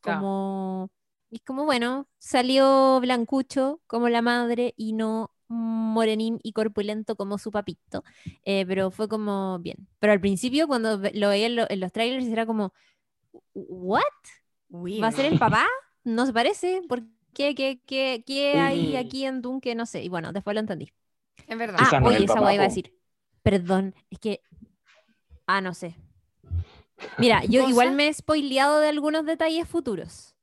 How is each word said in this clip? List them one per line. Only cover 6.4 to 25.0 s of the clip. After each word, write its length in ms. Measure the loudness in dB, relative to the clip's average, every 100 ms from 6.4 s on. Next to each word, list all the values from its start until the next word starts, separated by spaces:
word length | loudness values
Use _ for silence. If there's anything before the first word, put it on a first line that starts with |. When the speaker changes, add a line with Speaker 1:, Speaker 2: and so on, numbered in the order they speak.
Speaker 2:
y 100 | -6
corpulento 640 | -2 -2 -2 -4 -4 -6 -6
como 200 | -4 -6
su 120 | -6
papito. 520 | -6 -6 -12 _ -12 -12 _ -18 -12
Eh, 200 | -2 -2 0
pero 240 | 0 -2
fue 180 | -2 -4
como 500 | -4 -2 -2 -2 -4
bien. 300 | -8 -12 -18 _
Pero 140 | 2
al 60 | 4
principio, 480 | 4 0 0 0 2
cuando 300 | 0 0 -2
ve-, 120 | -2
lo 140 | 0 2
veía 180 | 2 0
en 80 | 0
lo-, 100 | -2
en 120 | -2
los 120 | -4
trailers, 340 | -2 -2 -2 -2
era 180 | -2 -2
como, 260 | -2 -4 _ _ _ _ _ _ -20 _
"¿What? 480 | -16 -14 -10 -2 2 0 _ -20 -20 _ _ _
Speaker 1:
Weird. 320 | -12 -8 -2
Speaker 2:
¿Va 60 | -2
a 40 |
ser 140 | 0 2
el 120 | 4
papá? 280 | 4 4 2 0 -8 _
No 200 | -4 0
se 80 | 0
parece. 500 | 2 0 0 -2 -4 -4
¿Por 140 | -8 -8 _ _
qué? 200 | -4 -4 -2
¿Qué, 240 | -4 -4
qué, 380 | _ -4 -2 -4
qué 340 | -6 -2 0 2
hay 340 | 2 2 -2
Speaker 3:
Mm. 20 | -2
Speaker 2:
aquí 280 | -4 -6 -6
en 160 | -4
Dune 180 | -6 -6
que 140 | -6
no 120 | -6 -6
sé?". 160 | -8
Y 40 | -6
bueno, 240 | -6 -6
después 220 | -8 -4
lo 60 | -4
entendí. 320 | -4 -8 -10 _ _ _ _ _ -12
Speaker 1:
Es 120 | -8
verdad. 180 | -4 4
Speaker 2:
Ah, 40 |
Speaker 3:
Quizás 160 | 4 6
no 60 | 6
es 40 |
Speaker 2:
oye, 60 | 6
Speaker 3:
el 60 |
Speaker 2:
esa 100 | 4
Speaker 3:
papá, 120 | 4 4
Speaker 2:
weá 80 |
iba 100 | 4
a 20 | 4
Speaker 3:
po. 40 |
Speaker 2:
decir. 240 | 0 -8 _ _ _ _ _
Perdón, 520 | 2 2 2 0 0 -8 _
es 80 | -10
que, 240 | -6 -6 _ -20 -20 _ _ _